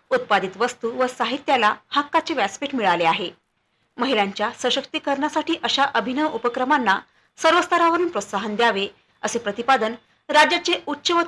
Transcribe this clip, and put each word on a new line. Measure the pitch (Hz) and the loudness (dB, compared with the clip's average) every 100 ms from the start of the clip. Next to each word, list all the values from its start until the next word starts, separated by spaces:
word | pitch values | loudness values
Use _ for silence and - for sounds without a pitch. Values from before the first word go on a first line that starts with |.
| - | -2
उत्पादित | 254 247 202 185 190 | -2 2 0 0 -2
वस्तू | 240 - 226 | -4 -4 -6
व | 254 254 | -2 -2
साहित्याला | - 226 277 - 262 214 - _ | -2 -4 -4 0 2 2 0 _
हक्काचे | 285 285 330 311 | -4 0 0 0
व्यासपीठ | 285 202 - - 262 | -2 -2 -4 -6 -2
मिळाले | 196 175 | 0 2
आहे. | 165 165 180 - _ _ _ _ _ - | 2 0 -4 -12 _ _ _ _ _ -6
महिलांच्या | 262 226 196 196 214 240 | -2 0 0 -2 -6 -4
सशक्तीकरणासाठी | 247 247 277 311 302 277 294 311 302 320 | -2 -2 -4 -6 -4 -2 -2 -2 -4 -4
अशा | - - 269 | -2 0 0
अभिनव | 226 214 254 302 | 0 -2 -2 -2
उपक्रमांना | 226 240 240 254 294 233 196 - _ _ - | -2 -4 -2 0 2 2 0 -2 _ _ -2
सर्व | 320 339 | 2 4
स्तरावरून | - 339 339 339 349 | 2 2 4 2 0
प्रोत्साहन | 220 202 196 214 208 | -4 -6 -6 -4 0
द्यावे, | 233 196 196 - _ _ | 2 2 -4 -10 _ _
असे | 214 233 | -6 -6
प्रतिपादन | 208 202 233 262 220 240 _ _ - | -6 -4 0 2 0 -6 _ _ 0
राज्याचे | 294 302 339 349 349 - | 4 4 2 0 -2 -4
उच्च | 285 - | -6 0
व | 339 | 0